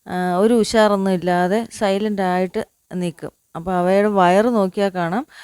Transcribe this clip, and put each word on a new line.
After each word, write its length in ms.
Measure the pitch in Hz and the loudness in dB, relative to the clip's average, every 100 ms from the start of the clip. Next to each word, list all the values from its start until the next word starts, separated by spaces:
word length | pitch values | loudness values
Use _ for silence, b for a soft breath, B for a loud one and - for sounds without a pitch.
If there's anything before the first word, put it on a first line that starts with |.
| - | -10
ആ, 300 | 180 180 175 | -6 -2 2
ഒരു 160 | 220 | 2
ഉഷാറൊന്നും 580 | 233 208 226 214 202 196 | 2 2 2 2 2 0
ഇല്ലാതെ 560 | 185 180 175 180 214 226 | -2 0 0 0 -2 -4
സൈലൻ്റായിട്ട് 920 | - 202 196 214 202 185 180 185 214 - _ - | -4 -2 0 -2 -2 -2 0 -2 -4 -8 _ -12
നിൽക്കും. 380 | 180 175 - 151 - _ - | -6 -6 -8 -14 -16 _ -12
അപ്പോൾ 160 | 170 | -4
അവയുടെ 360 | 180 180 196 208 | 0 2 2 2
വയറ് 480 | 202 180 180 247 226 | 4 4 4 2 2
നോക്കിയാൽ 340 | 190 208 196 | 0 -2 -4
കാണാം, 380 | 180 170 196 302 B | -2 -4 -4 -8 B